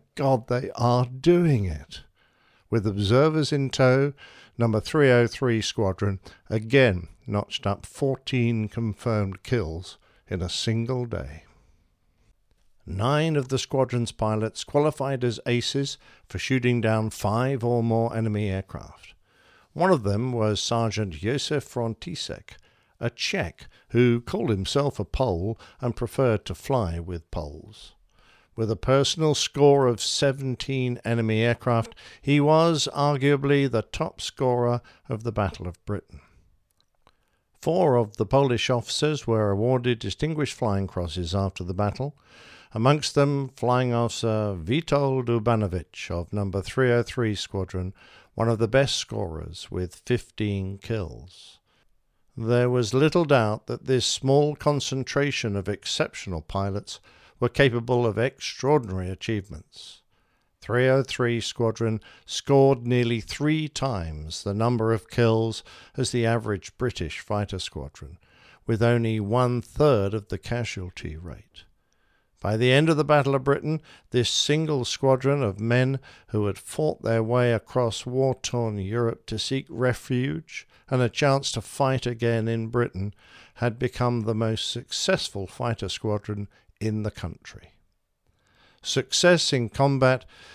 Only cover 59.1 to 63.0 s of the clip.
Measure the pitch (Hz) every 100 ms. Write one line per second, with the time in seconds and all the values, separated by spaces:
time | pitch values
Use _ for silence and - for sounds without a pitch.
59.1 | 95 - 110 95 - - - - - _
60.1 | _ _ _ _ _ - 117 131 131 131
61.1 | - 120 117 107 - 117 110 117 110 -
62.1 | - - - - 139 135 131 120 123